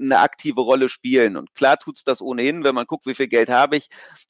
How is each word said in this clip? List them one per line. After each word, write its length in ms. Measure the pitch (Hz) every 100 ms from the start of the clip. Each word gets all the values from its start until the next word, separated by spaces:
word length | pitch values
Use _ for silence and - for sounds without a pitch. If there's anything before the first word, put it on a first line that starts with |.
eine 160 | 135 127
aktive 400 | 143 - 151 123
Rolle 280 | 117 135 127
spielen. 480 | - 127 131 110 85
Und 160 | 67
klar 240 | - 135 151
tut's 260 | - -
das 160 | - 123
ohnehin, 440 | 131 123 131 165
wenn 100 | 143
man 140 | 127 120
guckt, 180 | 156 131
wie 80 |
viel 140 | 127 127
Geld 220 | 120 117
habe 280 | 123 139 147
ich. 120 | - - - -